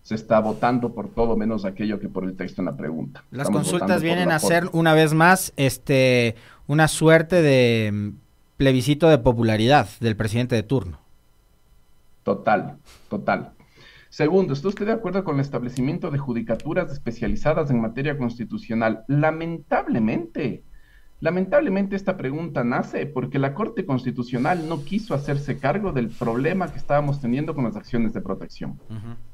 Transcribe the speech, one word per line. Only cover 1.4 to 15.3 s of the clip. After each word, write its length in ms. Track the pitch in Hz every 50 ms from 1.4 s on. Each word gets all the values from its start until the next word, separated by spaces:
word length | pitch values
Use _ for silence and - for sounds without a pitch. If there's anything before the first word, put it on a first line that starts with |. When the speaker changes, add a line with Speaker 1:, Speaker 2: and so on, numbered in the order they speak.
| 104 110 113 107 98
Speaker 1:
aquello 360 | 95 98 - 107 107 107 98
que 100 | 101 95
por 140 | - 92 92
el 100 | 92 92
texto 260 | - 90 92 - -
en 40 | 92
la 100 | 82 71
pregunta. 480 | 69 76 76 82 82 - - - - _ _
Speaker 2:
Las 120 | - 123 147
Speaker 1:
Estamos 140 | 185 208 -
Speaker 2:
consultas 200 | - - 175 175 185
Speaker 1:
votando 140 | 196 180 170
por 20 | 156
Speaker 2:
vienen 260 | 165 170 180 180 180
Speaker 1:
la 60 | 165
Speaker 2:
a 40 | 151
ser, 240 | - - 170 170 175
Speaker 1:
forma. 140 | - - 165
Speaker 2:
una 140 | 165 160 156
vez 180 | 156 160 151 156
más, 400 | 160 165 175 190 190 - - -
este, 800 | - 139 131 - - - - 139 131 131 127 127 123 120 113 113 - - - - - -
una 200 | - 143 156 156 147
suerte 520 | - - 156 160 160 165 165 160 185 175
de, 500 | 160 147 135 127 123 117 117 113 110 107 104
mm, 160 | 104 104 104 101 - _ _ _ _ _ _ _
plebiscito 500 | - 139 135 131 127 117 143 147 143 175
de 100 | 160 156
popularidad 680 | 131 117 131 120 117 113 110 110 107 110 123 147 147 110 92 - -
del 160 | 113 113 110
presidente 380 | 101 110 104 101 117 123 117 123
de 80 | 110 98
turno. 360 | - 139 127 95 90 76 - _ _ - _ _ _ _ _ _ _ _ _ _ _ - - - _ - _ _ - - _ _
Speaker 1:
Total, 540 | - - - - 110 107 95 - - - - _ - - - - -
total. 420 | 107 98 - - 101 87 67 - - _ - _ _ - - - - - - _
Segundo, 440 | - - 151 151 180 196 185 151 135
¿está 140 | 139 156
usted 180 | 196 202 - 208
de 60 | 214
acuerdo 320 | 226 220 - 208 180 196 190
con 120 | 170